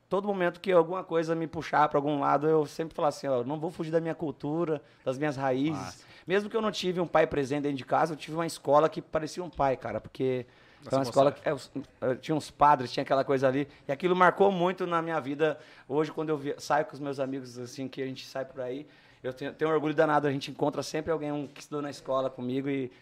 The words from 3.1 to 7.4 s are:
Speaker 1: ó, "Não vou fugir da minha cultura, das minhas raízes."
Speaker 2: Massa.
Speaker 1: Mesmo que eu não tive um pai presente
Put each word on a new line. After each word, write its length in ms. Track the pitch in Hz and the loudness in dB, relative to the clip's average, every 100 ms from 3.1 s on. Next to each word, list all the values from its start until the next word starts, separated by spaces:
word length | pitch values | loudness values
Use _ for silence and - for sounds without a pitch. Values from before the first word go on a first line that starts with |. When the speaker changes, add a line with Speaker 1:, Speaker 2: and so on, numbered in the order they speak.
| - 139 | 0 -2
Speaker 1:
ó, 160 | 127 | -2
"Não 160 | 120 151 | -2 -4
vou 100 | 170 | -6
fugir 220 | 170 160 | -6 0
da 80 | 165 | 0
minha 160 | 165 156 | 0 -4
cultura, 680 | 151 131 147 160 165 147 - _ | -6 -4 -4 -2 -2 -2 -6 _
das 140 | 131 131 | -6 -2
minhas 180 | 151 135 | -2 -2
raízes." 420 | 135 131 151 147 | 0 0 0 -2
Speaker 2:
Massa. 240 | 92 - - - - | -8 -12 -20 -14 -2
Speaker 1:
Mesmo 240 | 196 208 | 0 0
que 60 | 226 | -2
eu 60 | |
não 100 | 214 | -2
tive 300 | - 180 180 | -2 -2 -2
um 60 | 165 | 0
pai 200 | 160 160 | 2 2
presente 360 | 147 | 2